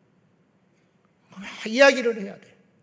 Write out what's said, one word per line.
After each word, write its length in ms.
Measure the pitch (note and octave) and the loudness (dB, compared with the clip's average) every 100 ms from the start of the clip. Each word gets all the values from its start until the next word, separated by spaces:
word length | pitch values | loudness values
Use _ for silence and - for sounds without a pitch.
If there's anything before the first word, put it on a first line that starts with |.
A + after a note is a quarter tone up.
| _ _ _ _ _ _ _ _ _ _ _ _ _ | _ _ _ _ _ _ _ _ _ _ _ _ _
막 380 | - G3 - A3 | -18 -16 -12 -4
이야기를 540 | A#3 C#4 B3+ A#3 A3 | 4 4 4 -2 -4
해야 160 | G3 - | -8 -14
돼. 160 | - - _ _ | -20 -20 _ _